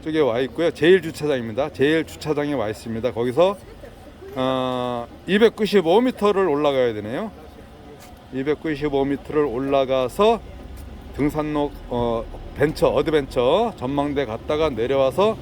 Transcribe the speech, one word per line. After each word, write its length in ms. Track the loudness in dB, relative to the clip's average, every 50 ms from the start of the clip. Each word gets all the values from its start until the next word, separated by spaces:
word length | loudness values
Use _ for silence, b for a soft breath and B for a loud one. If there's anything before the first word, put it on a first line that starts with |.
| -8
쪽에 180 | -2 2 2
와 200 | 2 4 2 0
있고요. 300 | -2 -2 -2 0 0 0
제일 320 | 0 2 6 6 6 6 6
주차장입니다. 680 | 0 -8 -4 -2 -2 0 0 -2 -4 -2 -4 -4 -4 0
제일 340 | 2 2 4 4 2 0
주차장에 460 | -2 -8 -10 -4 -4 -2 -2 0 -2 -2
와 160 | -2 -2 -2
있습니다. 440 | -4 -6 -8 -8 -8 -4 -4 -4 -2
거기서, 440 | 0 -2 0 4 4 4 4 4 -2 -10 -18 -18 -18 -18 -20 -20 -20 -20 -20 -20 -20 -18 -14 -6
어, 720 | -2 -2 0 0 0 -2 -2 -2 -4 -4 -4 -4 -6 -8 -10 -14 -16 -6
이백구십오 760 | 0 2 4 4 4 4 2 -2 2 2 2 4 6 4 4
미터를 460 | 4 2 -2 2 2 2 2 2 2 2
올라가야 440 | 0 2 2 2 2 4 2 2 0
되네요. 380 | -2 -6 -6 -6 -6 -8 -8 -10 -14 -20 -20 -20 -20 -20 -20 -20 -20 -20 -20 -20 -20 -20 -20 -20 -20 -20 -12 -8
이백구십오 720 | -6 -2 -2 -2 -2 -2 -6 -4 -2 -2 0 2 2 2
미터를 400 | 2 0 -4 -4 -2 0 0 0
올라가서 960 | 2 0 -2 -2 2 2 2 2 2 2 0 0 -2 2 4 4 4 4 2 -2 -10 -16 -16 -16 -16 -14 -14 -14 -16 -16 -16 -16 -14 -6
등산로, 580 | -2 -2 -2 0 -2 -4 -2 0 -2 -2 -2 -4 -10 -10 -6
어, 360 | -2 -2 0 0 -2 -2 -4 -8 -12 -14 -14 -14 -2
벤처, 320 | 0 0 0 2 2 2 4
어드벤처 840 | 4 4 2 2 2 0 0 0 -2 0 2 4 4 4 2 0 -2
전망대 500 | -6 -6 -4 -2 -2 -2 0 0 -2 -2
갔다가 440 | -2 -4 -8 -4 -4 -2 0 0 0
내려와서 640 | 0 -2 -2 0 2 2 2 0 2 2 2 2 0 -2